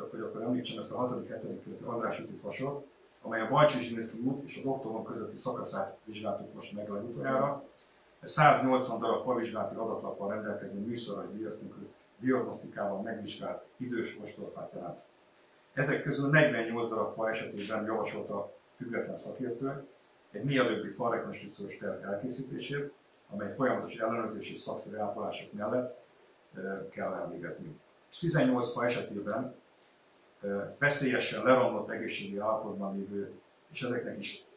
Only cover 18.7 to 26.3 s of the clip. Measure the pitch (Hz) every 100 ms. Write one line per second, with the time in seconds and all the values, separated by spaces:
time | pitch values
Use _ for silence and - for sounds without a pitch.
18.7 | - - 104 - - - - 123 117 135
19.7 | 147 - - - - - 104 135 131 117
20.7 | 107 101 - 120 117 101 98 101 - 98
21.7 | - 101 - 95 101 127 123 131 131 -
22.7 | 143 143 - - - - 101 101 - 127
23.7 | 110 - 117 110 113 104 - - 101 -
24.7 | - 98 107 101 101 - - - 104 107
25.7 | 127 123 - - - -